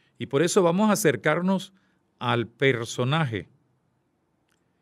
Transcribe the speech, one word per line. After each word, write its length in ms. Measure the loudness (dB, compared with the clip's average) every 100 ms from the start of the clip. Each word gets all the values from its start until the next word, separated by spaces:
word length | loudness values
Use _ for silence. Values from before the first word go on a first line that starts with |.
| _ -14
y 80 | -4
por 160 | 0
eso 200 | 2 2
vamos 260 | 2 4 2
a 20 |
acercarnos 800 | 2 2 0 0 0 0 -2 -6 _ _ _ _ -10
al 280 | -4 -2 -2
personaje. 1000 | -2 0 0 -4 -4 -2 -2 -2 -6 -10 _ _ _ _ _ _ _ _ _ _ _ _ _